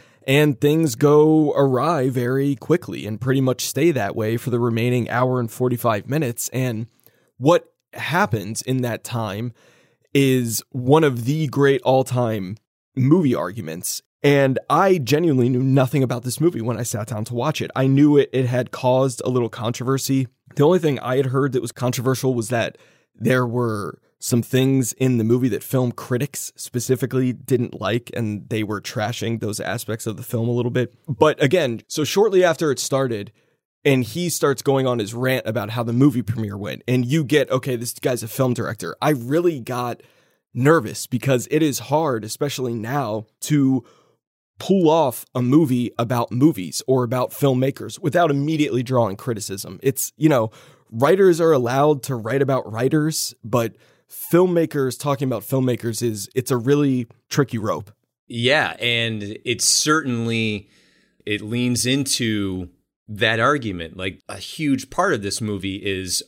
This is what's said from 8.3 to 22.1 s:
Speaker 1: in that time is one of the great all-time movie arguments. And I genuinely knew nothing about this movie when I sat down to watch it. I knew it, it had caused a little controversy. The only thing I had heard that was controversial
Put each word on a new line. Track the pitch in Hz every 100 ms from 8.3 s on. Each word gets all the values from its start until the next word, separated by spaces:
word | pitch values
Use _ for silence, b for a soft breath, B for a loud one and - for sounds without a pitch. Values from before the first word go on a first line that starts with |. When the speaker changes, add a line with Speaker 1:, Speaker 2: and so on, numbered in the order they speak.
| 110 95 110
Speaker 1:
in | - 127
that | 123 110
time | - 117 107 98 120 b b b b b b 139
is | 135 127 117 110 -
one | 127 123 151
of | 151 120 117
the | 156 147
great | 135 139 135
all-time | - 131 127 123 120 110 92 113 _ _ _ 131
movie | 131 175 147 87
arguments. | 87 110 80 82 - - - _
And | 143 143 135 131 -
I | 147 196 185
genuinely | 117 147 170 131 120
knew | 127
nothing | 135 135 131 147
about | 127 123
this | 123 120
movie | 165 143
when | 113 113
I |
sat | 120 101 104
down | 107 117
to | 120
watch | 143 -
it. | - -
I | 135
knew | 139 147 147
it, | 127
it | 123 123
had | 123 123
caused | - 127 127 135 -
a | -
little | 127 113
controversy. | - 113 - 123 135 - 135 127 - _ -
The |
only | - 180
thing | 165 131
I | - 131
had | 131
heard | 131 143
that | 123
was | 120
controversial | - 123 123 120